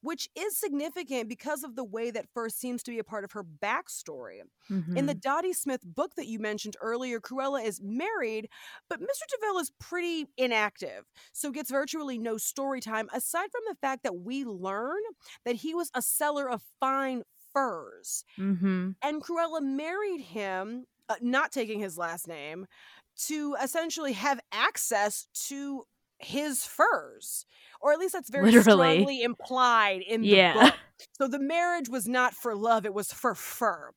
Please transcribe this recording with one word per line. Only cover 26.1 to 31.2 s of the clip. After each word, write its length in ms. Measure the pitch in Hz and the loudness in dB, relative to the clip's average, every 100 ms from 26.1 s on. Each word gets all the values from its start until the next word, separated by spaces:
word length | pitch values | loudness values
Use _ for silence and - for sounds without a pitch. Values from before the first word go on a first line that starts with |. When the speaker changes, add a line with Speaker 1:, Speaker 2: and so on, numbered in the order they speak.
| _ | _
Speaker 1:
his 460 | - 220 302 269 | -6 -4 -2 -2
furs. 840 | - - 349 269 139 - - - - - - - | -6 4 4 4 -2 -14 -10 -10 -10 -20 -20 -2
Or 120 | 277 | 2
at 60 | 302 | 4
least 160 | 370 | 2
that's 160 | 370 269 | -4 -4
very 160 | - 202 | 4 10
Speaker 2:
Literally. 140 | 233 208 202 170 | 12 12 10 8
Speaker 1:
strongly 280 | 160 202 269 | 6 4 4
implied 760 | 240 233 - 254 247 233 208 190 | 0 -2 -4 4 6 6 4 2
in 220 | 185 226 | -2 0
the 60 | 214 | 8
Speaker 2:
Yeah. 260 | 196 180 214 254 | 10 10 10 8
Speaker 1:
book. 40 | - - _ - | 8 -12 _ -20
So 100 | - | -2